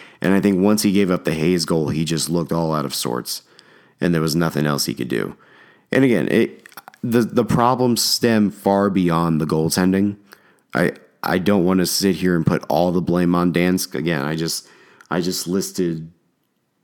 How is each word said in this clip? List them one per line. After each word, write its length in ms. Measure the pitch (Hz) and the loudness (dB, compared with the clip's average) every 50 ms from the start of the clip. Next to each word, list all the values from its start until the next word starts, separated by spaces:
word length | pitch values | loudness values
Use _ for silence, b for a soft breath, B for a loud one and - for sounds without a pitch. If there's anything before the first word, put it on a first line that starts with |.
| B B B B | B B B B
and 120 | B 90 98 | B 0 2
I 40 | 98 | 2
think 220 | 92 104 98 87 | 2 2 2 2
once 220 | 95 104 107 104 107 | 2 2 2 2 2
he 80 | 104 | 2
gave 180 | 92 101 101 90 | 2 2 2 2
up 140 | 92 87 - | 0 -2 -2
the 100 | 78 78 | -2 -2
Hayes 320 | 80 78 87 90 87 85 | 0 0 0 0 0 0
goal, 240 | - 87 80 78 73 | 0 -2 -2 0 -2
he 160 | 73 76 82 | -2 -2 -2
just 240 | 78 82 76 - - | -2 -2 -4 -2 -2
looked 220 | 85 85 80 - | -2 -2 -2 -2
all 200 | 85 82 82 80 | -2 -2 -2 -2
out 140 | 78 76 69 | -2 -2 -4
of 80 | 69 - | -4 -6
sorts, 480 | - - 64 60 62 - - - - - b b b b b b b b b b b | -6 -6 -4 -4 -6 -6 -8 -10 -12 -12 b b b b b b b b b b b
and 140 | - 90 87 | 0 0 2
there 80 | 80 | 2
was 140 | 78 78 73 | 0 0 0
nothing 320 | 85 85 80 - 76 73 73 | 0 0 0 0 -2 -2 0
else 180 | 71 67 - | -2 -2 -4
he 80 | 69 - | -4 -6
could 140 | - 60 62 | -6 -6 -6
do. 280 | 62 53 50 - - b b b b b b b b b b b | -4 -4 -4 -6 -8 b b b b b b b b b b b
And 120 | - 131 135 | 0 2 4
again, 240 | 131 113 85 64 - | 4 2 2 0 2
it, 380 | - 107 - - - - - - - - - - - - | 2 2 2 0 -2 -10 -20 -20 -20 -20 -20 -20 -16 -10
the, 200 | - 123 117 123 | -6 0 0 2
the 220 | 110 - - 123 110 | 0 2 0 0 0
problems 600 | 107 - 127 117 120 127 120 127 120 117 - - | 2 2 2 4 2 2 2 2 0 0 0 0
stem 480 | - - - - 120 113 107 104 95 | 0 0 0 2 2 4 4 2 0
far 400 | - - - 98 98 98 101 101 | 0 -2 0 0 2 2 2 2
beyond 500 | 92 98 90 87 82 85 85 82 82 76 | 2 2 2 2 2 2 2 2 0 0
the 60 | 80 76 | 0 0
goaltending. 720 | 82 78 80 82 - 95 90 92 92 98 101 101 104 - b b b b b b b b b b - | 0 0 0 0 0 2 2 2 2 2 2 0 -2 -6 b b b b b b b b b b -2
I, 180 | - 87 - - - - - _ _ - | 0 0 0 -2 -6 -12 -20 _ _ -4
I 160 | - 82 92 | -2 -2 0
don't 260 | 87 101 104 98 85 | 0 2 2 2 2
wanna 220 | 90 92 92 90 82 | 2 2 2 2 0
sit 300 | - - 98 98 90 80 | -2 0 0 0 0 0
here 180 | 92 92 87 | 0 0 0
and 100 | 82 78 | 2 2
put 180 | - 87 - - - | 0 0 -2 -2 0
all 220 | 71 80 87 90 | 0 2 2 2
the 100 | 87 90 | 0 0
blame 320 | 82 80 85 90 90 87 90 | 0 0 0 0 2 2 2
on 180 | 87 87 90 | 2 2 2
Dansk. 440 | 82 85 87 90 92 92 - - - | 2 2 2 2 0 0 -2 -6 -6
Again, 280 | 65 78 85 82 69 67 | -6 -4 -2 -2 -2 -2
I 120 | 76 80 | -4 -4
just, 320 | 80 82 82 - - - B B B B B B B B B | -4 -4 -4 -6 -8 -10 B B B B B B B B B
I 100 | 80 90 | -4 -4
just 280 | 82 92 90 - - 85 | -2 -4 -4 -6 -4 -4
listed 640 | 90 98 92 - - - 92 85 82 80 80 80 - _ _ _ _ _ _ _ _ _ _ _ _ _ | -4 -4 -4 -4 -4 -4 -4 -2 -4 -6 -10 -14 -18 _ _ _ _ _ _ _ _ _ _ _ _ _